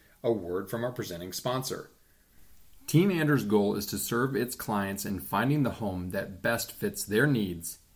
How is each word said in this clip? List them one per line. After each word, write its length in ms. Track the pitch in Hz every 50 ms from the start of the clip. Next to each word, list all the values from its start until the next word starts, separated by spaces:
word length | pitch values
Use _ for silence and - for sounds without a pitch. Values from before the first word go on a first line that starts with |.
| _ _ _ _ -
a 80 | 120
word 400 | 117 104 90 85 87 92 101 101
from 140 | - 113 117
our 80 | 123 127
presenting 400 | - 110 - 87 85 87 92 95
sponsor. 580 | - - 127 123 131 131 - 92 - - - _ _ _ _ _ _ _ _ _ - - - - - - - - - -
Team 240 | - - 151 180 202
Anders' 320 | 185 165 156 147 147 127 107
goal 320 | 104 104 104 101 101 104
is 120 | 101 101
to 120 | - - 98
serve 380 | - - 120 117 123 131 139
its 180 | - 123 120 -
clients 500 | - - - 110 101 98 98 98 98 -
in 140 | 104 101 90
finding 460 | 87 - - 101 113 131 143 151 139
the 60 | 113 98
home 380 | - 113 101 92 90 90 90
that 300 | 92 95 95 - 98 90
best 300 | - 113 117 113 - -
fits 320 | - - - 104 101 - -
their 240 | - 101 107 131
needs 540 | 151 143 117 104 95 87 85 85 - - - _ _ _